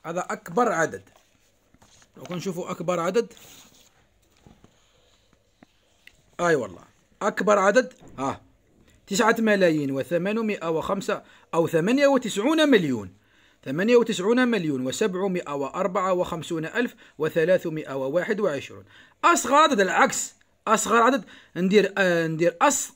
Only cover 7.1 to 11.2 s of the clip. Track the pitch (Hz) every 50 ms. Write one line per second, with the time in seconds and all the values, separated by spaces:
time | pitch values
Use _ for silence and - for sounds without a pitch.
7.1 | _ - 190 208 185 - 190 202 208 202 190 202 196 254 233 - - _ - -
8.1 | - 127 131 135 107 - _ _ _ _ _ _ _ _ _ _ _ _ _ -
9.1 | 202 185 233 214 226 226 226 214 208 196 185 170 156 151 143 135 135 135 127 -
10.1 | 175 165 175 202 214 226 226 214 202 - 160 165 165 156 - - 196 196 - -
11.1 | 196 151